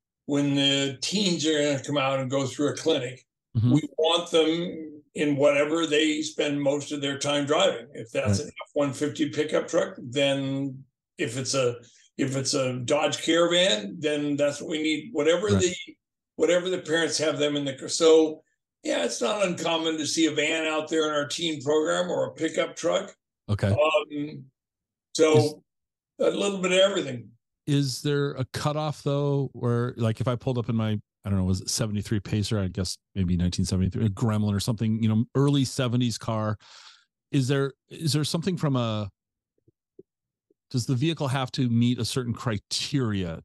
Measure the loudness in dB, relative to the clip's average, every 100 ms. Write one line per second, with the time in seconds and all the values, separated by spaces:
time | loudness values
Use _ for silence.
0 | _ _ -4 0 2 2 2 2 -2 -4
1 | -4 0 0 0 0 2 2 0 -2 -2
2 | 0 0 -2 -2 -2 -2 -2 0 0 0
3 | -2 -10 _ _ _ 0 4 4 2 0
4 | 2 2 2 2 2 0 -4 -8 -12 -16
5 | _ -2 0 4 4 4 2 0 2 2
6 | 2 0 -4 -2 -2 0 0 0 -4 -6
7 | -4 -4 -2 0 2 2 2 0 -10 -14
8 | -6 -2 0 0 -2 -12 -6 0 0 0
9 | -4 -2 -4 -2 0 0 0 -2 -2 -6
10 | -6 0 2 0 -2 -4 -4 -8 -20 _
11 | _ -6 -6 -4 -2 0 0 -2 -14 _
12 | _ -4 -2 -2 -2 0 0 -2 0 0
13 | 0 -2 0 4 4 4 2 0 -4 -4
14 | -2 -2 -2 0 0 -2 -6 -4 -2 -4
15 | -4 0 2 2 2 2 2 -2 -12 -20
16 | _ _ _ 0 2 4 2 -4 0 0
17 | 0 0 0 0 0 0 -4 -6 -6 4
18 | 8 8 6 0 _ _ _ _ -2 0
19 | -2 -2 -2 0 0 0 -2 -2 -2 -2
20 | -2 2 2 2 0 0 -2 -2 -2 0
21 | 0 0 -4 -4 -4 -4 0 0 2 0
22 | 0 -2 -4 -2 -4 -2 -4 -2 0 0
23 | -2 -14 _ _ -6 0 2 4 4 2
24 | 0 -6 -8 -8 -16 _ _ _ _ _
25 | _ 2 6 6 4 -2 _ _ _ _
26 | _ 0 0 2 -2 0 2 4 4 2
27 | -4 -8 -12 _ _ _ -2 0 0 -2
28 | -2 0 -2 -4 -6 -2 -2 -2 -4 -4
29 | -2 0 0 0 -2 -4 0 0 -2 0
30 | -2 0 -2 -2 -2 -2 -2 0 0 -2
31 | -6 _ -2 0 2 0 -2 -4 -2 -2
32 | -2 -4 -2 -2 0 -2 -2 -4 -6 -6
33 | _ -4 0 2 0 0 -2 2 0 0
34 | -2 0 0 2 0 0 -2 -2 0 2
35 | 2 2 2 2 4 4 0 -2 0 0
36 | 0 -2 -4 -2 -2 -4 -10 -20 -20 -20
37 | _ _ _ -2 2 0 0 -6 _ -6
38 | -2 0 0 -2 -2 -2 0 0 0 -2
39 | -6 _ _ _ _ _ _ _ _ -20
40 | -20 _ _ _ _ _ _ -4 0 0
41 | 0 -2 -2 -2 -4 -2 0 4 2 2
42 | -2 -2 -4 -4 -4 -4 -4 -6 -2 -2
43 | 0 -2 -4 -6